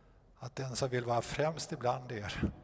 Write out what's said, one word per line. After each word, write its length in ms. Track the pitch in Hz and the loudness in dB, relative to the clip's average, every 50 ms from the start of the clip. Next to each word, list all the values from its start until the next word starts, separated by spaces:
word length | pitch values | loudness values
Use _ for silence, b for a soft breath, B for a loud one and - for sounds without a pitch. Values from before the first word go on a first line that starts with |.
| b b b b b b b - | b b b b b b b -12
att 160 | - 123 - | -12 -8 -6
den 200 | 139 135 131 120 | -4 -4 -2 0
som 140 | - 143 131 | 0 0 2
vill 160 | 123 123 117 | 2 2 2
vara 160 | 120 120 120 | 2 2 2
främst 500 | 110 - - - 143 156 165 156 - - | 2 2 2 2 2 2 2 0 -2 -2
ibland 400 | 165 - - 123 127 131 127 123 | -2 0 2 2 2 0 -2 -6
er 400 | 123 104 101 92 - - 107 101 - - | -6 -4 -4 -4 -2 0 0 -2 -2 -4